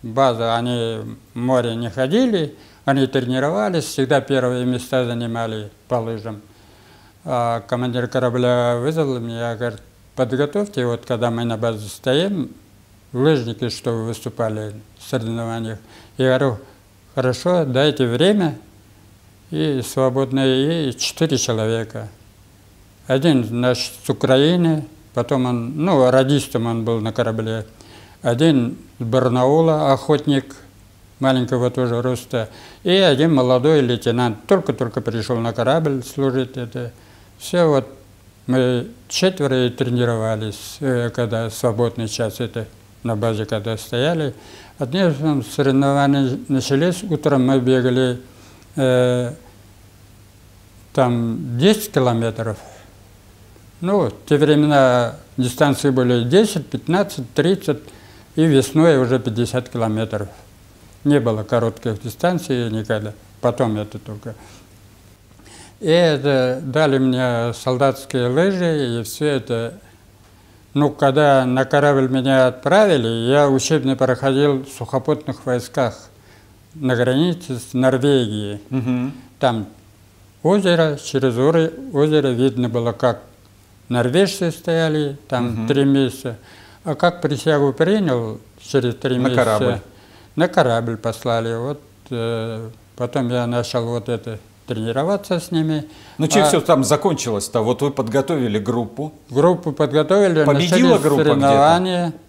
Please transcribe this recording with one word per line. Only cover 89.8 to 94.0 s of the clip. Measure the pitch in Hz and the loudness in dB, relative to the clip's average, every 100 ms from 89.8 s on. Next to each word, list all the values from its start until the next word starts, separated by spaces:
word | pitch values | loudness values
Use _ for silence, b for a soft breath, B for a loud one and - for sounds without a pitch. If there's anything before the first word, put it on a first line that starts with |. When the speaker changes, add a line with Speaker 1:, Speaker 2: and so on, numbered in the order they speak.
| - B B B B - | -8 B B B B -2
Speaker 1:
на | 175 | 0
корабль | 180 131 113 117 113 | 2 2 2 -2 -4
послали. | 113 113 127 113 113 113 | -4 -4 -2 -2 -2 -4
Вот, | 127 147 - - - | -6 -8 -14 -20 -10
э, | 120 117 117 113 113 113 - - - | -6 -4 -4 -6 -8 -12 -16 -20 -8
потом | 123 143 120 | -4 -2 -2
я | 123 120 | -2 0
начал | 120 120 127 117 | -2 -2 -4 -2
вот | 120 | -6